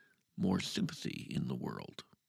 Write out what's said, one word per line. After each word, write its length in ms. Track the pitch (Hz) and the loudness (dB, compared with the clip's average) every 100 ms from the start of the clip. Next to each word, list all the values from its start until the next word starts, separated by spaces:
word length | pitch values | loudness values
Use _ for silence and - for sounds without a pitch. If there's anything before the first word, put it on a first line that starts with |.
| _ _ _ - | _ _ _ 2
more 240 | 95 92 | 4 4
sympathy 680 | - - - - - - - | 2 0 0 0 -4 -4 -2
in 180 | - - | 0 0
the 80 | - | -2
world. 480 | - 50 - - - - | -4 -6 -8 -12 -16 -20